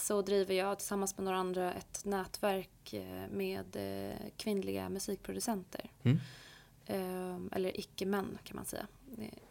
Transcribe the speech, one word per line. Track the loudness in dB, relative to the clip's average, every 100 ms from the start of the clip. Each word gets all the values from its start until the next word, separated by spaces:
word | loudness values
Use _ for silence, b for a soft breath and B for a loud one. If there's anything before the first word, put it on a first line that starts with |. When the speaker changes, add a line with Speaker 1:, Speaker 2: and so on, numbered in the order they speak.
| 2
Speaker 1:
så | 4
driver | 6 6 6 4
jag | 4 0
tillsammans | 0 0 0 0
med | 2
några | 2
andra | 2 2 0
ett | 0 -6 -6 0
nätverk, | 0 0 0 2 2 -2 -12 -8
eh, | -6 -6 -6 -4
med, | 0 0 -2 -4 -4
eh, | -2 -2 -4 -6 -8 -4
kvinnliga | 0 2 2 0 0
musikproducenter. | -2 -2 -4 -4 -2 0 -2 -2 -10 -10 2
Speaker 2:
Mm. | 6 6 B B B B B -16 -4
Speaker 1:
Ehm, | -2 -2 -4 -4 -6 -4
eller | -2 0 -2
icke-män | -6 -2 2 2 0 -6
kan | -8 -8
man | -6
säga. | -6 -6 -10 -14 -10
Eh, | -10 -10 -18